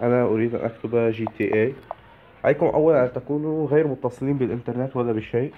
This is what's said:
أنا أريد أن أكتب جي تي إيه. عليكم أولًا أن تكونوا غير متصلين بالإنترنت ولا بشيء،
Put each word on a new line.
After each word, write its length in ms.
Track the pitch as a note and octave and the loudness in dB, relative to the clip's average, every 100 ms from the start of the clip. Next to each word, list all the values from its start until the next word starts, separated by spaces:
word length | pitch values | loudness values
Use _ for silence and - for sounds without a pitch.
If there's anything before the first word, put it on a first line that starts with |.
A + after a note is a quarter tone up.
أنا 220 | A#2+ B2 | 0 2
أريد 300 | A#2+ A2 A#2 | 2 2 0
أن 100 | A#2 | -2
أكتب 320 | A#2 - A2+ A#2 | -4 -6 -4 0
جي 280 | A#2 A2 A2 - | 0 0 -6 -2
تي 60 | |
إيه. 280 | G#2 A2 A#2 C#3 - - - - - - | 0 2 0 -2 -14 -16 -16 -20 -20 -2
عليكم 220 | - D3 E3 | 0 2 2
أولًا 380 | D3 D#3 D3+ | 2 4 4
أن 80 | B2 | 2
تكونوا 540 | C3 A#2+ D3 D#3 D#3 D3 | -2 -6 -4 -2 -2 2
غير 200 | C#3+ D#3 | 2 2
متصلين 520 | B2+ B2 - C3+ C#3+ | -2 -6 -4 -2 0
بالإنترنت 580 | A#2+ A#2 B2 A#2+ C3 B2+ | 0 -2 -4 -4 -4 -2
ولا 160 | A#2+ | -2
بشيء، 400 | A2 G#2+ A#2 C#3 | -2 -2 -2 -2